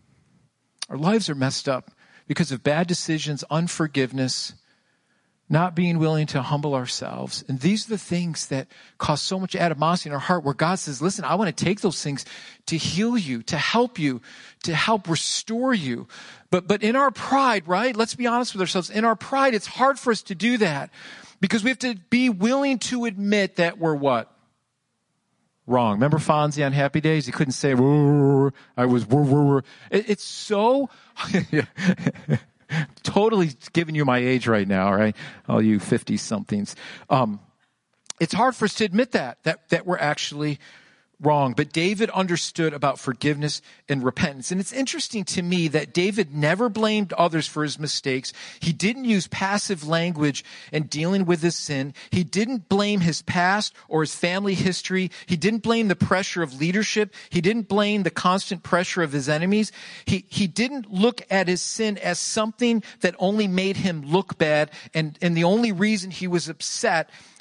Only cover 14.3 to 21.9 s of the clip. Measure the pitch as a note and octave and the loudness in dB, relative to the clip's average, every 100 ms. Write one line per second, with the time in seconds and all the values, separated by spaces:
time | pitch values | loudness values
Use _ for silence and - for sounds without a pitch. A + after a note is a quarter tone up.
14.3 | - - _ - D3+ - A3 E3 D#3+ - | -20 -20 _ -4 -2 2 0 0 -2 -2
15.3 | - - A3+ C4 A#3 C3+ A#2+ - - - | -6 -4 -2 0 0 -2 -6 -8 -18 -20
16.3 | - - F3+ F3 G3+ G#3+ B3+ C#4 - - | -16 0 0 2 0 2 2 2 0 0
17.3 | C#4 C4 G#3+ E3 F3+ B3+ G#3+ A3+ - A#3+ | 4 4 2 0 0 0 0 -2 0 0
18.3 | A#3+ A#3+ G3 F3 F#3+ D#3+ G#3+ A3+ A3 - | 0 -2 -4 -2 -2 -2 0 0 0 -2
19.3 | C4+ C4+ A3 - - C4 C4+ B3+ G#3 - | 2 2 2 -4 0 2 2 0 -2 -4
20.3 | F3 A3 B3 G3 C#3 C#3 - - - - | -2 0 2 2 0 -8 -14 -20 -20 -16
21.3 | - F#3+ A3+ G#3+ C4 B3+ | -4 0 2 0 -2 -4